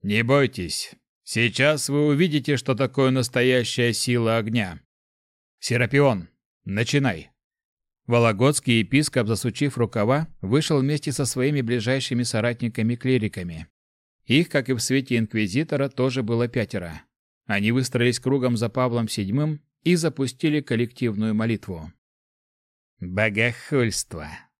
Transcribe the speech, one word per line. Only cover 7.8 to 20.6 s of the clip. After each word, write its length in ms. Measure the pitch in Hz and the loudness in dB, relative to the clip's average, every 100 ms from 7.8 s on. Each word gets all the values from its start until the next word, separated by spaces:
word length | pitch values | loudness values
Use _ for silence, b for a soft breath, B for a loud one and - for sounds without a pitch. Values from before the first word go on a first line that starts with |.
| _ _ - | _ _ 0
Вологодский 760 | 120 117 101 131 147 - 117 | 4 4 4 2 2 2 2
епископ, 480 | 104 135 147 131 107 | 4 2 2 0 0
засучив 500 | 110 123 - 143 120 | 0 -2 -2 -2 0
рукава, 500 | 113 110 104 139 160 - | -2 0 0 0 -2 -8
вышел 380 | 98 135 151 147 | 0 0 2 2
вместе 320 | 131 147 151 | 2 -2 -4
со 140 | 131 131 | -2 -2
своими 360 | - 131 143 | 0 0 0
ближайшими 600 | 117 120 107 131 131 120 | 0 -2 0 -2 0 -2
соратниками-клириками. 1400 | 120 110 120 120 120 117 113 120 127 131 107 95 87 80 80 _ _ _ _ _ - | 0 0 -2 -2 -4 -2 -2 0 0 0 0 -6 -10 -12 -16 _ _ _ _ _ 2
Их, 180 | 139 170 | 2 2
как 220 | 147 123 | -2 0
и 40 | |
в 60 | 123 | -2
свете 380 | - 131 131 120 | 0 0 0 -2
инквизитора, 720 | 110 110 104 110 160 143 135 | 0 -2 0 -2 -2 -2 -4
тоже 320 | - 131 127 | -2 -2 -2
было 260 | 110 117 120 | -2 -2 0
пятеро. 540 | 123 104 101 87 78 _ _ _ _ - | -2 -4 -6 -8 -14 _ _ _ _ -4
Они 240 | 101 104 | 0 2
выстроились 480 | 123 127 120 123 117 | 0 0 0 0 0
кругом 380 | 131 139 127 117 | 0 0 0 0
за 120 | 117 | -2
Павлом 380 | 131 127 117 110 | 0 0 0 -2
седьмым 520 | - 98 127 151 147 _ _ | -4 -2 -2 -2 -4 _ _
и 120 | 160 175 | 0 2
запустили 680 | 160 131 135 - 160 151 | 0 -2 -4 0 0 0